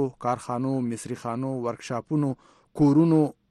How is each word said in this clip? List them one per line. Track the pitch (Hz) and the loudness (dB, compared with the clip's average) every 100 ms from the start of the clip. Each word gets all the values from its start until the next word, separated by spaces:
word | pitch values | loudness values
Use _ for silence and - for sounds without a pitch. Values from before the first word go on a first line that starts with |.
| 139 127 123 | 0 -2 -4
کارخانو، | 123 - 123 135 135 120 | -4 -4 -4 -2 -2 -4
مصري | 113 113 120 | -6 -8 -10
خانو، | 120 117 135 131 117 | -8 -6 -6 -6 -6
ورکشاپونو، | 117 - 123 - 156 143 127 _ _ _ - | -8 -8 -8 -2 0 0 -4 _ _ _ 2
کورونو، | 147 151 165 156 147 - _ | 4 6 6 4 2 -2 _